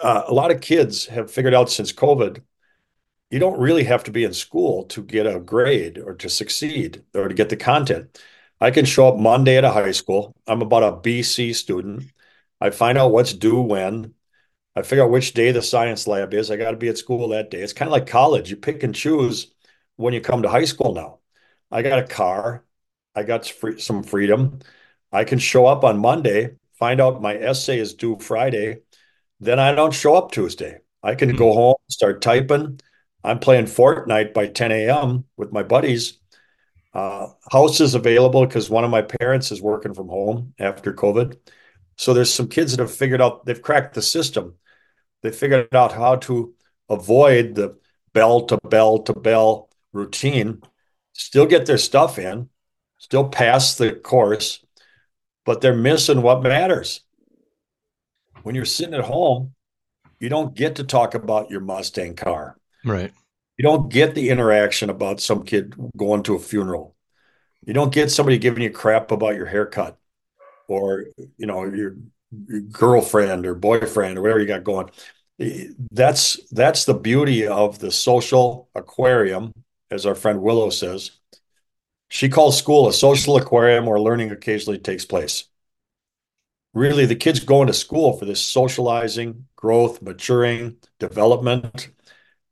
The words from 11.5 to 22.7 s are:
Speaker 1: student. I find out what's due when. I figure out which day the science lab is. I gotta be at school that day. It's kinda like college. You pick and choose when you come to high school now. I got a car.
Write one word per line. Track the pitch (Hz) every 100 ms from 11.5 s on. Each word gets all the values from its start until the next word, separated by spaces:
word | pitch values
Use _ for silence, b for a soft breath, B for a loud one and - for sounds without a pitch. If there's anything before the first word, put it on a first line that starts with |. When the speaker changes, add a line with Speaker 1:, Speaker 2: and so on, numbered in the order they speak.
Speaker 1:
student. | 113 - 131 95 107 135 _ _ _ _ _
I | 101
find | 98 117 131
out | 131
what's | 110 123
due | 90 107 120
when. | 120 98 92 110 110 _ _ _ _ _ _ -
I |
figure | - 135
out | 123
which | 127 131
day | 120 117
the | 120
science | - 123 117 107 -
lab | 98 95
is. | 104 107
I | 104
gotta | 113 113
be | 117
at | 110
school | - 120 117
that | 110 107
day. | 87
It's | 101
kinda | - 160
like | 143 131
college. | 120 165 127 85
You | 101
pick | - -
and | 123
choose | 104 151 156 127 107 - _ _ _ _ -
when | 117
you | 120
come | 117 120
to | 107
high | 123 160
school | - 123
now. | 87 78 - _ _ _ _ _
I | 113
got | 127 131
a | 127
car. | - 92 92 117 120 _